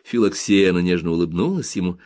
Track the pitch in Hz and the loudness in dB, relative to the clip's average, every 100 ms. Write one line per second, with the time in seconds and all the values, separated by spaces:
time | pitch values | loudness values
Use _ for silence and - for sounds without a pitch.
0 | - 120 101 - - 101 95 90 87 90 | -6 0 0 0 2 4 4 2 0 0
1 | 82 82 85 87 139 190 - 107 90 87 | -2 -2 -2 -2 -2 -2 -6 -4 -4 -6